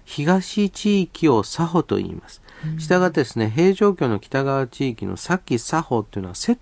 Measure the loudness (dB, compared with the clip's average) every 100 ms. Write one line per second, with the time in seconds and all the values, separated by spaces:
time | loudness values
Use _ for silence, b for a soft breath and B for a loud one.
0 | -12 -4 2 2 0 -2 -2 0 0 2
1 | 0 0 4 4 2 -4 0 0 0 -2
2 | -4 -10 -14 -20 B B -8 -8 0 2
3 | 2 0 -2 0 -2 2 2 4 2 2
4 | 0 -2 -2 -2 0 -2 -4 -2 -4 -4
5 | -8 -8 -4 -4 -2 -4 0 -2 0 -2
6 | -2 -8 -8 -6 -2 -2